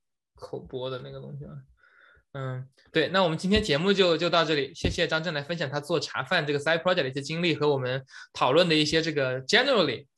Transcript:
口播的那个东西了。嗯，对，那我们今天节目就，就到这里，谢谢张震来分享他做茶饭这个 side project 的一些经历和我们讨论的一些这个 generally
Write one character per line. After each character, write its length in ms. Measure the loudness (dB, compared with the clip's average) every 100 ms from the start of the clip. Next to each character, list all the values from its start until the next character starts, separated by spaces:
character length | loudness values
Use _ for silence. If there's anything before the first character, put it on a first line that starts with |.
| _ _ _
口 240 | -20 -12 -12
播 320 | -10 -10 -8
的 80 | -8
那 80 | -12
个 80 | -14
东 180 | -14 -14
西 60 |
了。 180 | -14 -16 -20 _ _ _ -20 _ _
嗯， 320 | -10 -8 -8 -12 _ _
对， 160 | -2 2
那 160 | 2
我 40 | 2
们 80 | 0
今 140 | 2
天 100 | 2
节 160 | 2 2
目 160 | 4
就， 240 | 4 4 4
就 140 | 2
到 140 | 2
这 100 | 2
里， 180 | 0 -2
谢 160 | -4 -2
谢 180 | 0 0
张 160 | 0
震 120 | -2
来 80 | -6
分 160 | -6 -6
享 100 | -4
他 120 | -4
做 180 | -2 -2
茶 240 | -2 -6
饭 240 | -2 0 0
这 60 |
个 80 | -2
side 200 | 0 0
project 220 | 2 0
的 60 | 0
一 40 |
些 80 | -4
经 220 | -6 -2
历 140 | 0 2
和 120 | 2
我 80 | 2
们 280 | -2 -6 -8 -20 -12
讨 200 | -2 4
论 160 | 4 4
的 60 |
一 100 | 4
些 180 | 4 2
这 100 | 0
个 320 | 0 -2 -2 0
generally 600 | 2 4 2 2 -2 -10